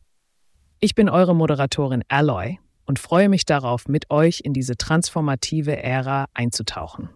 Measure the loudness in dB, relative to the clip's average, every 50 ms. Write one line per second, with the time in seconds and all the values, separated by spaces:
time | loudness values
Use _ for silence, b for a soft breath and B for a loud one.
0 | _ _ _ _ _ _ _ _ _ _ _ _ _ _ _ _ -2 2 4 4
1 | 4 4 4 4 4 4 4 4 2 2 2 0 -2 -2 -2 -2 -2 0 -2 -2
2 | -2 0 0 2 2 2 0 -2 -4 -6 -8 -10 _ _ _ _ _ -6 -6 -4
3 | -2 2 2 4 4 4 4 2 2 0 0 0 0 -2 -2 -2 -2 -2 -2 -2
4 | -2 0 2 4 4 4 2 0 -4 -4 -4 -2 -2 -4 -4 -6 -2 0 0 0
5 | 0 0 -2 -2 -2 -2 -2 -2 -4 -4 -4 -2 -2 -2 -4 -4 -4 -2 -2 -2
6 | -2 -2 -2 -2 -4 -4 -4 -4 -4 -2 -4 -4 -6 -8 -8 -8 -10 -10 -10 -12
7 | -14 -14 -14